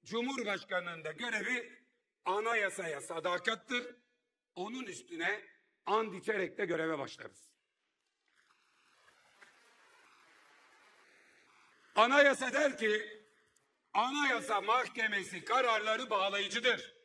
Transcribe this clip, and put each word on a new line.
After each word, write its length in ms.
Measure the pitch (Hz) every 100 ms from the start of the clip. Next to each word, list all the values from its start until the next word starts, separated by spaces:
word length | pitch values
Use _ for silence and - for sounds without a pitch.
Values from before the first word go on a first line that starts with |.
| -
Cumhurbaşkanlığında 1040 | 220 247 269 208 196 - 185 175 165 156
görevi 720 | 156 240 220 202 247 240 - _ _ _ _
anayasaya 760 | - 196 220 226 196 185 170 143
sadakattır. 960 | - 165 175 175 180 220 - 247 240 - _ _ _ _ _
Onun 320 | - 196 254 233
üstüne 560 | 170 - 165 170 208 - _ _ _ -
and 260 | 208 220
içerek 460 | 185 202 208 180 -
de 80 | 196
göreve 320 | 165 160 156
başlarız. 520 | 120 - 110 - - _ _ _ _ _ _ _ _ _ _ _ _ _ _ _ _ _ _ _ - _ _ _ - - - - - - - - - - - - - - - _ _ - - _ _
Anayasa 580 | 196 233 285 285 262 262
der 260 | 262 302 -
ki, 440 | 220 214 - - - _ _ _ _ _ _
Anayasa 680 | 196 240 285 277 240 - 208
Mahkemesi 840 | 196 240 240 - 220 202 180 180
kararları 640 | - 240 247 220 214 220 247
bağlayıcıdır. 840 | 208 196 202 202 214 240 214 - -